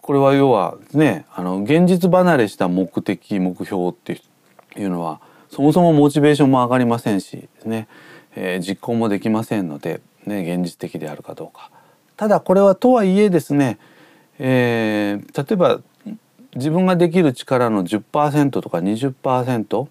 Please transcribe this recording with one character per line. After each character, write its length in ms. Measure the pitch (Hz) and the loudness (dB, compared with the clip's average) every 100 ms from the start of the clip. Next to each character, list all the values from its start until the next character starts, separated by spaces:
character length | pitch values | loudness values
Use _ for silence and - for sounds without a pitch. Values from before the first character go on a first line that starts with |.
こ 120 | - | 0
れ 60 | 139 | 2
は 140 | 135 139 | 4 4
要 160 | 139 | 4
は 240 | 110 85 - - | 2 0 -6 -6
ね、 320 | 139 151 85 - | 0 0 0 -8
あ 80 | - | -8
の、 160 | 90 92 | -6 -4
現 280 | 101 156 180 | 0 2 4
実 240 | 185 180 | 2 2
離 240 | 180 180 151 | 2 4 2
れ 100 | 104 | 0
し 80 | - | -2
た 100 | 92 | -2
目 340 | 90 92 - | -2 -2 -6
的、 380 | 95 95 _ 101 | -6 -8 _ -4
目 160 | 92 90 | -4 -4
標 340 | 90 98 90 | -8 -4 -4
っ 40 | |
て 280 | 82 - 87 _ _ _ _ _ - | -6 -14 -14 _ _ _ _ _ -10
い 80 | |
う 60 | 101 | -6
の 120 | 87 | -6
は、 200 | 82 78 _ _ _ | -8 -12 _ _ _
そ 120 | - | -2
も 100 | 143 | 2
そ 100 | 156 | 4
も 120 | 175 | 4
モ 160 | 151 147 | 4 4
チ 100 | 147 | 4
ベ 140 | 147 | 2
ー 20 | 143 | 4
シ 80 | |
ョ 20 | 139 | 2
ン 60 | |
も 60 | 135 | 2
上 40 | 120 | 2
が 100 | 127 | 0
り 80 | 120 | 0
ま 140 | 117 | -2
せ 140 | 120 | -2
ん 80 | 98 | -4
し 260 | - 85 - _ | -6 -18 -20 _
ね、 240 | 110 110 110 - - - _ - | -8 -8 -10 -20 -20 -20 _ -10
え 220 | 95 92 | -6 -6
ー、 20 | |
実 220 | 90 95 | -6 -8
行 140 | - 117 | -4 -2
も 120 | 113 | -2
で 140 | 101 | -2
き 80 | 113 | -2
ま 160 | 110 117 | -4 -2
せ 160 | 110 | -4
ん 80 | 87 | -6
の 100 | 73 | -8
で、 220 | 87 78 _ _ - | -8 -10 _ _ -10
ね、 160 | 104 | -8
現 240 | 85 87 90 | -4 -4 -6
実 80 | |
的 260 | - 85 80 | -8 -12 -10
で 100 | 78 | -12
あ 60 | 76 | -14
る 80 | |
か 120 | - 82 | -18 -18
ど 100 | 82 | -18
う 120 | - | -20
か。 140 | - _ _ _ _ - | -20 _ _ _ _ -6
た 100 | 214 | 0
だ 140 | 185 | 0
こ 120 | - | 4
れ 60 | 185 | 4
は 160 | 196 190 | 4 4
と 160 | 247 | 4
は 140 | 254 190 | 4 4
い 120 | 190 | 2
え 120 | 208 | 4
で 100 | 175 | 2
す 140 | - | 0
ね、 260 | 143 135 101 _ _ _ _ _ _ | 0 0 -2 _ _ _ _ _ _
え 800 | 131 127 123 117 110 107 104 101 | 0 0 2 0 -2 -2 -4 -6
ー、 280 | - - 143 | -8 -8 -4
例 40 | |
え 20 | 214 | 0
ば 240 | 151 107 _ _ - - _ _ _ | 2 0 _ _ -18 -18 _ _ _
自 160 | 123 139 | -6 -2
分 160 | 165 185 | 0 2
が 120 | 180 | 2
で 120 | 175 | 2
き 140 | 175 | 2
る 80 | 160 | 0
力 380 | 127 - 127 120 | -2 -4 0 0
の 160 | 104 87 | 0 -2
十 160 | 107 | -6
パ 240 | - 151 147 | -4 -2 0
ー 60 | |
セ 100 | 147 | 0
ン 80 | 139 | 0
ト 100 | 107 | -2
と 80 | - | -6
か 120 | 85 | -4
二 160 | 90 110 | -4 -4
十 140 | 135 | -6
パ 280 | 135 135 127 | -6 -4 -2
ー 60 | 123 | -2
セ 100 | 120 | -4
ン 80 | |
ト 240 | 101 104 143 | -4 -6 -8